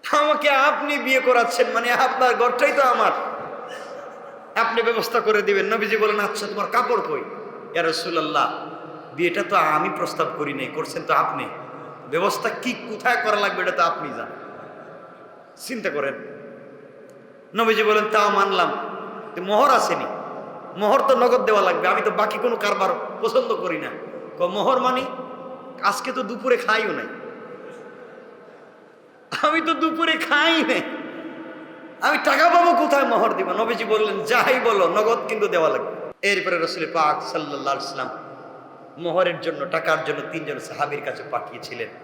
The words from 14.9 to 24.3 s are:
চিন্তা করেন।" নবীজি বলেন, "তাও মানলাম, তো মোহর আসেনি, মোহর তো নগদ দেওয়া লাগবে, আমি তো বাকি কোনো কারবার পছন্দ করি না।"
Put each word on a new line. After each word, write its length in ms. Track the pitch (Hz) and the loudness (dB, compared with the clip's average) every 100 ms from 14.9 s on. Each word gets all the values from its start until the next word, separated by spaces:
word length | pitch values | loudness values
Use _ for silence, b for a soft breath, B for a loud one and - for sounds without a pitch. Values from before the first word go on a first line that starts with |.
| - - - - - - - | -18 -20 -20 -20 -20 -20 -16
চিন্তা 340 | - 254 190 | -10 -4 -2
করেন।" 260 | 147 139 131 - - - - - - - - - - - - - 202 | -2 -2 -4 -12 -14 -16 -18 -18 -20 -20 -20 -20 -20 -20 -20 -8 0
নবীজি 280 | 226 220 | 2 4
বলেন, 220 | 214 214 208 | 4 4 4
"তাও 180 | 220 208 | 2 4
মানলাম, 400 | 202 196 190 165 - - - - - - - | 4 2 2 2 0 -6 -10 -10 -12 -12 -8
তো 40 | |
মোহর 280 | 185 214 277 | 0 4 6
আসেনি, 380 | 247 - 170 - - - - - - - 180 | 4 2 -2 -4 -8 -10 -12 -12 -14 -14 -2
মোহর 240 | 208 262 - | 4 4 6
তো 60 | 254 | 6
নগদ 260 | 247 240 214 | 6 4 4
দেওয়া 160 | 208 | 4
লাগবে, 240 | 190 170 180 | 4 2 2
আমি 140 | 196 | 2
তো 100 | 208 | 0
বাকি 260 | 196 214 208 | 0 0 0
কোনো 180 | 240 226 | 0 0
কারবার 340 | 208 196 185 170 - - | 0 2 0 0 -6 -4
পছন্দ 280 | 226 277 233 185 | 0 2 0 -2
করি 220 | 180 156 | -2 -4
না।" 120 | 131 - - - - | -6 -10 -12 -12 -14